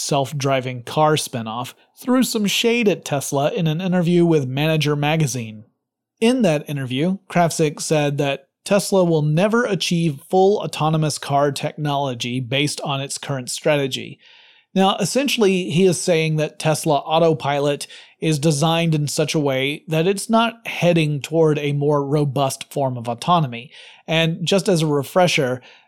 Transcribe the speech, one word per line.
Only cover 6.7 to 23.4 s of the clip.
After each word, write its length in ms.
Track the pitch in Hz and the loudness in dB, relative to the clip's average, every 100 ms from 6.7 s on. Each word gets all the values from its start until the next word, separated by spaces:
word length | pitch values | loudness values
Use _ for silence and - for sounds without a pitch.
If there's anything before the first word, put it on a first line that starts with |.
| 143 127 127 165 190 - | -6 -4 -2 0 -2 -2
Krafcik 520 | 180 170 - 156 - | 0 2 2 -2 -2
said 360 | - 156 143 143 | -2 0 0 0
that 280 | 143 139 _ _ | -2 -4 _ _
Tesla 400 | - 202 - 196 | -2 0 2 2
will 180 | 180 160 | 4 2
never 440 | 151 151 208 233 240 | 2 2 2 2 0
achieve 560 | 190 - 170 165 135 - | -2 -2 0 0 -2 -2
full 300 | 185 190 208 | 2 4 2
autonomous 580 | 160 - 151 160 156 - | -2 -2 0 0 0 -4
car 340 | - 143 147 | -2 2 2
technology 880 | 135 147 - 147 143 139 117 120 123 | 0 -6 -4 -4 -2 -4 -4 -6 -4
based 400 | 123 135 143 - | -2 0 0 -2
on 200 | 151 139 | -6 -6
its 160 | 139 - | -6 -10
current 320 | - 135 123 | -8 -8 -8
strategy. 720 | - 160 147 139 123 113 - _ - - _ _ | -4 0 0 0 -6 -10 -16 _ -20 -20 _ _
Now, 240 | 185 190 202 | 0 2 0
essentially, 720 | 196 247 285 - 202 185 185 | -2 -2 -2 0 2 0 0
he 160 | 147 190 | 2 2
is 160 | 165 | 2
saying 340 | - 165 160 156 | 0 0 0 0
that 240 | 147 - | -2 -2
Tesla 380 | 156 151 160 143 | -2 0 0 0
Autopilot 920 | - 160 165 156 143 143 143 143 - - - _ | 0 2 4 2 0 0 0 -2 -6 -18 -20 _
is 200 | 165 156 | -2 0
designed 540 | 156 143 165 165 170 | 0 2 2 2 2
in 140 | 156 147 | 0 0
such 260 | - 151 | -2 -2
a 60 | 160 | 0
way 460 | 143 131 139 151 - | 0 0 -2 -4 -4
that 180 | 160 170 | 0 0
it's 240 | 202 - | -2 0
not 380 | 226 233 226 - | 0 0 -2 -10
heading 540 | - 175 170 156 147 | 0 2 4 2 -2
toward 360 | - 160 160 147 | -2 2 2 2
a 120 | 147 | -2
more 340 | 143 143 147 139 | -2 0 0 0
robust 680 | 151 147 120 135 - - | 0 0 0 -2 -4 -8
form 240 | - 135 123 | -4 -4 -4
of 100 | 117 | -6
autonomy. 640 | 120 - 175 | -6 0 0